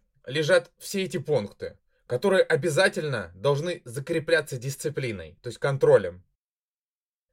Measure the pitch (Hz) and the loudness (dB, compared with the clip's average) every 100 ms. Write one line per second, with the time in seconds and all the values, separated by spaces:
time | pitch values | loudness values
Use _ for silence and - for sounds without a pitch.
0 | _ _ - 143 151 180 - _ - 196 | _ _ -8 -4 2 2 0 _ -8 -6
1 | 185 180 147 135 101 - 92 - _ _ | -4 -6 -2 -2 -2 -10 -14 -14 _ _
2 | - 123 202 185 - 151 170 151 196 190 | -6 -2 4 4 4 2 2 2 2 2
3 | 151 120 85 92 127 143 175 170 123 120 | -4 -6 -8 -2 0 0 -2 -8 -10 -10
4 | 139 165 156 165 147 127 135 - 156 143 | -4 -4 2 0 0 -8 -8 -6 -6 -6
5 | 127 98 80 - 123 - 143 135 151 127 | -6 -8 -14 -14 -14 -4 -2 2 6 6
6 | 90 90 _ _ _ _ _ _ _ _ | 4 -8 _ _ _ _ _ _ _ _
7 | _ _ _ | _ _ _